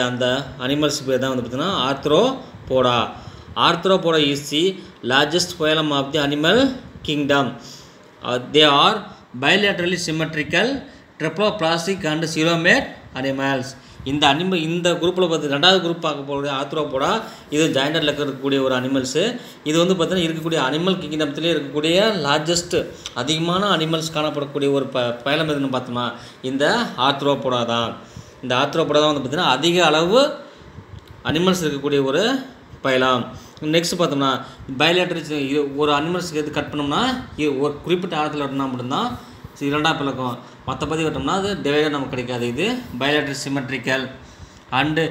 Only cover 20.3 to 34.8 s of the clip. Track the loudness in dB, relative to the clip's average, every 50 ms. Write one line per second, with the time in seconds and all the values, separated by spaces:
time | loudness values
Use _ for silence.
20.3 | -2 -4 -4 -2 0 0 0 0 0 0 0 0 0 0 -2 -4 -4 -2 -2 -2
21.3 | -2 -2 0 0 0 0 -2 -4 -4 -2 0 2 4 4 4 4 2 0 0 2
22.3 | 2 2 2 0 0 -2 -2 -2 -2 -2 -2 -4 -8 -14 -16 -10 -8 -4 -2 -2
23.3 | 0 0 0 0 0 0 2 2 2 2 2 0 0 -2 -2 -4 -2 -2 -2 -2
24.3 | -2 -4 -4 -4 -2 0 0 2 2 2 0 0 -2 -2 -2 -2 -2 -4 -2 0
25.3 | 0 0 0 0 0 0 -2 -2 -2 -2 -4 -4 -4 -4 -4 -4 -6 -8 -14 -18
26.3 | -16 -10 -6 -4 -2 0 2 2 2 2 0 -4 -2 0 0 0 0 2 0 0
27.3 | 0 0 0 0 0 0 0 0 0 0 0 -2 -4 -8 -14 -18 -18 -20 -20 -20
28.3 | -18 -12 -6 -2 0 0 0 0 0 0 0 2 4 4 4 4 2 0 -2 -4
29.3 | -2 0 2 2 2 4 4 4 4 4 6 6 4 4 4 4 4 4 4 4
30.3 | 0 -4 -12 -16 -20 -20 -20 -20 -20 -20 -20 -20 -20 -20 -20 -20 -20 -10 -4 -2
31.3 | 0 2 2 2 2 2 0 -2 -2 -2 -2 0 2 2 2 2 2 2 2 2
32.3 | 0 -2 -4 -8 -16 -20 -20 -20 -12 -4 0 2 2 4 4 4 4 2 0 -2
33.3 | -8 -14 -18 -20 -14 -8 -2 0 2 2 2 0 0 0 0 0 0 0 0 0
34.3 | 0 -2 -4 -10 -16 -16 -14 -8 -2 2